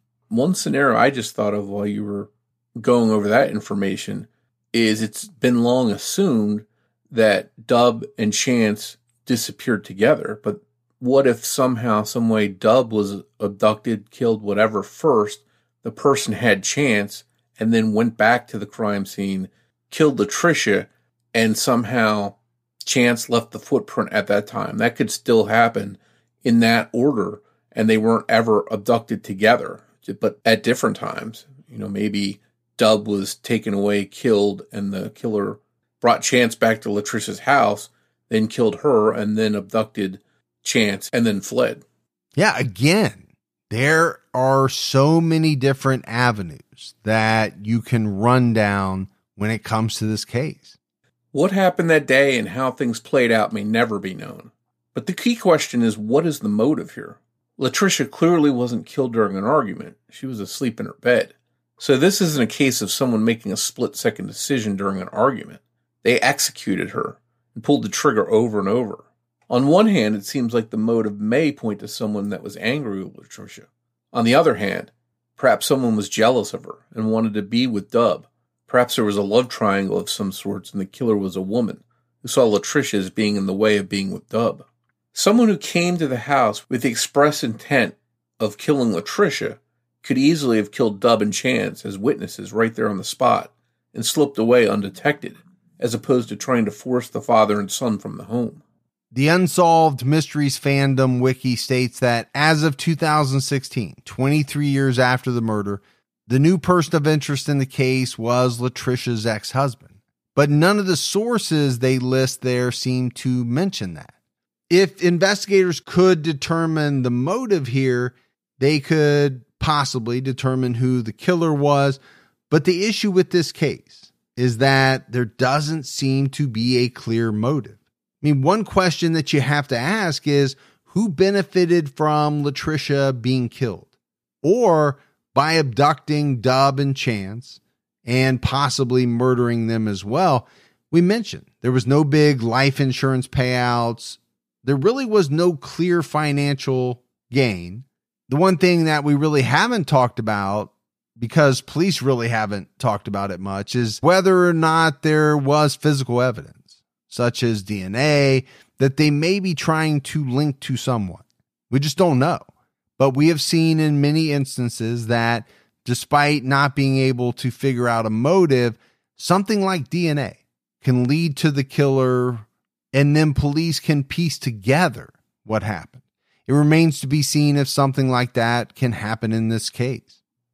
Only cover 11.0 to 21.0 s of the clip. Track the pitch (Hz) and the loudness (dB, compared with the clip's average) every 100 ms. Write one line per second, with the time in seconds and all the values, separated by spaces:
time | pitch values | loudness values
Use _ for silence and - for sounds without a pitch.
11 | 123 135 135 117 - - 127 120 120 107 | 2 4 4 2 -4 -2 0 0 0 0
12 | 107 123 113 110 104 92 110 123 120 110 | -2 -2 0 0 0 0 4 4 2 0
13 | 101 101 - _ 104 98 107 110 - 110 | -2 -4 -14 _ -8 0 0 0 -2 -6
14 | - - 120 110 104 101 110 107 95 - | -8 -4 -2 -2 -2 0 0 0 -6 -2
15 | 160 120 104 - _ _ _ _ 113 110 | 2 2 0 -4 _ _ _ _ -14 -2
16 | - 139 - 107 117 98 - - 143 104 | 0 0 -2 -2 0 0 0 -2 0 0
17 | 104 - - _ _ _ 110 113 110 104 | -2 -8 -20 _ _ _ 0 2 2 0
18 | 117 113 107 120 - 110 98 - 110 101 | -2 2 2 2 -2 -12 -12 -6 -4 -4
19 | 98 - 98 95 92 _ _ _ _ - | -6 -6 -6 -6 -8 _ _ _ _ 2
20 | 156 123 104 - 170 151 - 98 - _ | 2 2 -2 0 0 0 0 0 -2 _